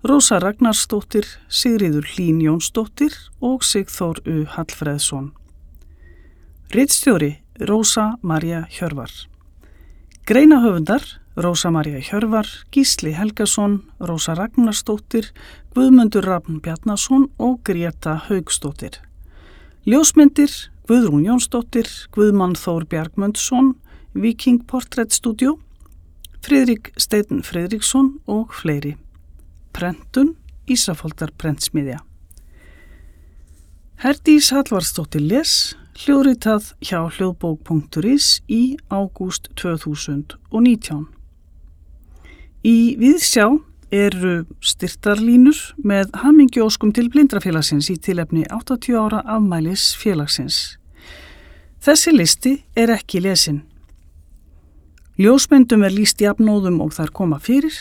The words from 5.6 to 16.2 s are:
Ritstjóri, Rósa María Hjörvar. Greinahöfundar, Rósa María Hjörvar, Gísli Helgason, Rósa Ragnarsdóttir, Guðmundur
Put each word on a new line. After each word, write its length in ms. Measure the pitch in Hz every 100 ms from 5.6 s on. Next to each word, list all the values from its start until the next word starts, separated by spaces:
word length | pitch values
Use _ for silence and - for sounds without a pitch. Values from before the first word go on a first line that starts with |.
| - - - - - - - - - - -
Ritstjóri, 720 | - 285 - - 185 147 151 _ -
Rósa 580 | 208 214 214 - 214 240
María 460 | 180 160 165 170 165
Hjörvar. 420 | - 170 143 117 - - - _ - - - - - - - -
Greinahöfundar, 760 | 226 302 294 233 175 160 240 - - - -
Rósa 360 | 175 170 175
María 280 | 165 151 143
Hjörvar, 460 | - 202 220 220 208 - -
Gísli 420 | 277 269 - 151
Helgason, 760 | 156 214 214 208 - 202 202 - -
Rósa 360 | 175 165 - 165
Ragnarsdóttir, 960 | 214 - 233 208 - 214 - 226 214 - - - -
Guðmundur 520 | - 262 254 220 214